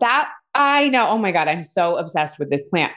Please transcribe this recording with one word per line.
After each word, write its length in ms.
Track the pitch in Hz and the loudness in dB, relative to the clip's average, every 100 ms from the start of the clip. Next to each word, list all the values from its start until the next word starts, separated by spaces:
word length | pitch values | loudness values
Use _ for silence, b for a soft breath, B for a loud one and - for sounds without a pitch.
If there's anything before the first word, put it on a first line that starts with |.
that, 280 | 240 277 - - _ | 0 0 -2 -8 _
I 360 | 277 285 285 285 | 0 2 2 2
know. 180 | 254 208 | 2 2
Oh 80 | 220 | 0
my 160 | 202 | 0
God, 160 | 170 151 | 0 0
I'm 160 | 170 | -2
so 320 | 156 196 170 170 | -4 -2 0 0
obsessed 420 | 170 165 151 - | -4 -4 -4 -4
with 120 | 143 | -4
this 180 | 143 139 | -4 0
plant. 240 | 175 143 | 0 0